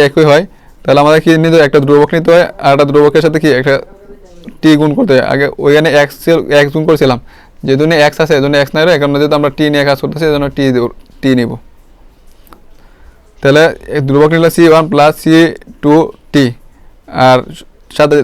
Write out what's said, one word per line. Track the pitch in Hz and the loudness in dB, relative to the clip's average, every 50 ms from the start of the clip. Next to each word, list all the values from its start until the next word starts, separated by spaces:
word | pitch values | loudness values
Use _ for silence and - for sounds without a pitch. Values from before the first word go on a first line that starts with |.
| 147 | 2
একই | 139 139 165 156 151 | 2 2 2 2 2
হয় | 143 156 190 - - _ _ - - _ - | 2 2 0 -4 -12 _ _ -20 -20 _ -4
তাহলে | - 135 143 143 | 0 0 2 2
আমাদের | 151 156 160 156 | 2 2 2 2
কি | 151 160 156 160 | 2 0 2 2
নিতে | 165 165 | 2 2
হয়, | 165 151 139 | 2 2 2
একটা | - 151 139 | 2 0 2
ধ্রুবক | 139 147 143 147 147 - | 2 2 2 2 2 0
নিতে | 165 165 165 170 | -2 0 2 2
হয়, | 175 175 - - - - | 2 2 0 -4 -4 -2
আর | 139 139 | 0 2
একটা | 139 147 139 | 2 0 0
ধ্রুবকের | 139 147 147 147 147 160 151 | 2 2 2 2 2 0 0
সাথে | 156 156 156 156 | 0 -2 -2 -2
কি | 156 135 127 | 0 0 0
একটা | 127 143 135 - - - - - - - - - - - - - - - - - | 0 -2 -2 -4 -4 -10 -20 -20 -20 -20 -20 -20 -20 -20 -20 -20 -20 -20 -16 -2
টি | - 156 156 147 | 0 2 2 2
গুণ | 156 151 143 | 2 0 0
করতে | 254 254 190 135 | -2 0 0 0
হয়। | 127 123 - 131 | 0 0 -2 -2
আগে | 135 143 - - - 139 | -2 -4 -4 -6 -4 -2
ওইখানে | 143 143 151 156 160 139 147 143 | 0 2 2 2 2 0 0 0
এক্স | 139 - - - | 0 -4 -8 -2
ছিল, | 165 170 156 92 - 143 147 | -2 -2 -2 -2 0 0 0
এক্স | 147 143 143 | 0 0 -2
গুণ | 156 156 165 | -4 -2 -2
করেছিলাম, | 160 143 147 131 123 120 - - - - - - _ - - | 0 0 0 -2 -2 -4 -6 -14 -20 -20 -20 -20 _ -12 -4
যেহেতু | 123 135 139 151 | -4 -2 0 0
এখানে | 160 170 156 151 | 0 0 2 0
এক্স | 151 - - 160 | 0 0 -2 -2
আছে | 156 165 139 | -2 0 0
এজন্য | 135 143 147 143 139 | 0 0 0 -2 -2
এক্স | 135 - | -2 -2
নাই, | 156 156 180 170 | -2 0 0 0
এখন | 143 147 143 143 143 | 0 0 -2 -2 -2
যেহেতু | 151 147 151 147 | -2 0 0 -2
আমরা | 147 143 135 - | -2 -4 -2 -2
টি | 151 147 147 | -2 -2 0
নিয়ে | 143 139 143 | -2 -2 -2
কাজ | 139 135 - | -2 -4 -4
করতেছি | 135 151 151 165 156 | -8 -8 -6 -4 -4
এজন্য | 147 143 143 139 - | -2 -2 -4 -6 -6
টি | 143 139 135 127 | -4 -2 -2 -2
দেব, | 123 120 117 - - - - - - - | -2 -4 -4 -8 -12 -20 -20 -18 -6 -2
টি | 135 131 127 | -2 0 0
নিব। | 117 117 123 117 - - - - _ _ - _ - - _ _ _ - - _ - - - - _ - - - - - - _ - - _ _ _ _ _ - - | -2 -4 -8 -12 -16 -20 -20 -20 _ _ -20 _ -20 -20 _ _ _ -20 -20 _ -20 -20 -20 -20 _ -20 -20 -20 -20 -20 -20 _ -20 -20 _ _ _ _ _ -4 -2
তাহলে | 135 139 151 160 160 - - - - 113 | 0 2 2 0 0 -2 -6 -12 -10 -8
এই | 151 135 135 | -6 -4 -2
ধ্রুবক | 135 143 151 151 165 | 0 2 2 2 2
নিলে | 165 165 165 151 | 0 0 0 2
সি | - 170 160 156 | 2 4 4 4
ওয়ান | 160 160 - - | 2 2 0 0
প্লাস | 147 143 151 151 - - | 2 2 2 0 -2 -2
সি | 156 160 165 170 165 - - - - - - - | 0 2 2 2 0 -2 -8 -16 -20 -18 -6 -2
টু | 147 147 160 156 - - - _ - - | 0 2 2 0 -2 -6 -14 _ -4 -2
টি, | 147 135 120 113 - - - _ _ - - - _ _ - - - 131 | -2 -2 -2 -4 -8 -16 -20 _ _ -20 -20 -20 _ _ -14 -4 -2 0
আর | 131 127 127 - - 156 - - - _ _ _ _ - | 2 2 0 -2 -6 -16 -20 -20 -20 _ _ _ _ -4
সাথে | - 151 147 147 147 | -2 0 0 0 0